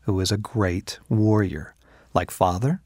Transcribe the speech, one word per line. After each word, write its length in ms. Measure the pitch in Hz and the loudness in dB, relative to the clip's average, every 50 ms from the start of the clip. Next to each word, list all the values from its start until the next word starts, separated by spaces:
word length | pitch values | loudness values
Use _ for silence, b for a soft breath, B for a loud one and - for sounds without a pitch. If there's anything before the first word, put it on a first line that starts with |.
who 180 | _ - 101 95 | _ -2 0 0
is 100 | 95 90 | 0 0
a 60 | 104 | -2
great 640 | 104 104 - - 113 101 92 87 92 - - - - - _ | -2 -4 -4 -2 0 0 0 0 -4 -6 -10 -16 -16 -6 _
warrior, 680 | 110 107 107 107 110 107 104 92 80 76 78 - - _ b b b b b b _ | 0 2 4 4 4 4 2 0 -4 -8 -12 -14 -18 _ b b b b b b _
like 160 | 90 87 - | -2 -2 -2
father 520 | - - - 90 87 92 113 139 175 190 _ | 0 0 2 2 2 0 0 -2 -2 -2 _